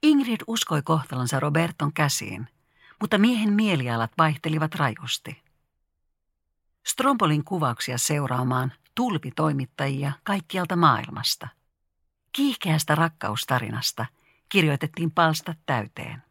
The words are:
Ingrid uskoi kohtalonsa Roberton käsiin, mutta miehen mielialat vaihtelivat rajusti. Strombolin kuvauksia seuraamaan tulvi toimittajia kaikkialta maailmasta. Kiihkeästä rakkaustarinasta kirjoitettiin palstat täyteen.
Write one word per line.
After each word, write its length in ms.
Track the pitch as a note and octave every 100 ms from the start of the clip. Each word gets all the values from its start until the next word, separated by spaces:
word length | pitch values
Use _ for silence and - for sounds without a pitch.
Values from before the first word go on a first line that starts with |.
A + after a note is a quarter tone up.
Ingrid 380 | D4+ C#4+ B3 A3 -
uskoi 340 | A3+ - D#3
kohtalonsa 580 | C#3 D#3+ C3+ C3 A#2+ C#3
Roberton 540 | D3 D3 E3 - D3
käsiin, 560 | D#3 C#3+ - G#2+ F#2 A#2+ _ _ _ _ _
mutta 180 | G#3 G#3
miehen 360 | G#3+ A#3+ G#3+
mielialat 580 | G3+ A3 E3 B2 A#2 A2+ -
vaihtelivat 580 | D#3 D3 D#3+ D#3 D#3 -
rajusti. 680 | C#3 G#2+ B2 - - - _ _ _ _ _ _ _ _ _ _ _ _ _ _ -
Strombolin 560 | - C4+ B3+ F3+ D3+
kuvauksia 540 | C#3+ F#3 C#3+ A#2 - B2
seuraamaan 760 | - D3 C3+ B2+ B2+ B2+ C3 - _ -
tulvi 360 | B3 F3+ B2+ -
toimittajia 760 | D#3 C#3 C3 - C#3 C#3 C#3 C#3
kaikkialta 520 | - G3+ - F#3 F3 F3+
maailmasta. 720 | D#3+ A2+ - - B2 - - _ _ _ _ _ _ _ _
Kiihkeästä 640 | - C#4 A#3+ F#3 D#3 - D3+
rakkaustarinasta 1080 | E3 _ G2+ G#2 - B2+ A2+ A2 - - B2 _ _ _ _
kirjoitettiin 640 | G3+ D#3+ C#3+ D#3 - E3
palstat 460 | E3 D#3+ D#3+ - D#3+ -
täyteen. 580 | B2+ G#2+ - A#2 A2+ _